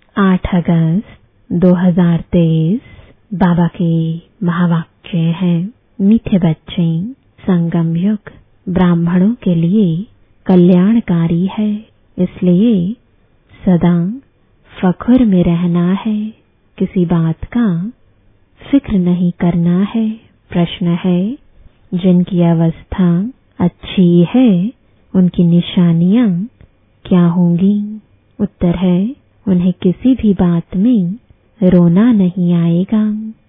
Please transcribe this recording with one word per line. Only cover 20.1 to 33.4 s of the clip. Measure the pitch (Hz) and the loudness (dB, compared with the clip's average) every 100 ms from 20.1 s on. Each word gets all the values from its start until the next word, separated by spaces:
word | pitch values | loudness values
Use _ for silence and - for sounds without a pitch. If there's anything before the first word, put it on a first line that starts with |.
| 220 _ _ - | -6 _ _ -8
प्रश्न | 180 170 - 175 | -4 -4 -2 -4
है, | 170 185 180 202 277 _ _ - _ - | -2 0 -2 -2 -8 _ _ -20 _ -10
जिनकी | 180 185 180 180 175 | -4 2 2 0 0
अवस्था | 170 165 165 - - - 180 170 220 - _ - | 2 2 0 -2 -8 -2 0 0 -2 -10 _ -4
अच्छी | 180 - - - 175 175 175 | -4 -4 -8 0 4 4 2
है, | 240 254 175 202 - _ _ _ | 2 2 2 -2 -8 _ _ _
उनकी | 185 180 - | 0 0 2
निशानियां | 175 175 - - 175 165 175 226 233 175 220 _ - _ _ _ | 2 2 0 0 2 2 2 2 0 -2 -6 _ -20 _ _ _
क्या | - 180 175 | -2 2 2
होंगी? | 175 175 170 196 208 208 214 _ _ _ - | 2 0 2 0 0 -4 -12 _ _ _ -8
उत्तर | 208 - 175 170 | -8 -4 -4 -2
है, | 185 180 208 294 _ _ - | 0 0 -2 -8 _ _ -2
उन्हें | 180 180 180 | 0 0 -2
किसी | 185 175 247 | -2 0 0
भी | 254 214 | 0 0
बात | 185 180 170 - 185 | 0 0 0 -4 -2
में | 220 233 175 214 _ _ _ - | 0 0 -2 -6 _ _ _ -2
रोना | 185 180 175 175 240 | 2 4 4 4 2
नहीं | 220 180 185 175 | 2 0 0 -2
आएगा, | 175 170 170 190 214 214 214 220 220 | 0 0 0 0 -2 -2 -4 -10 -16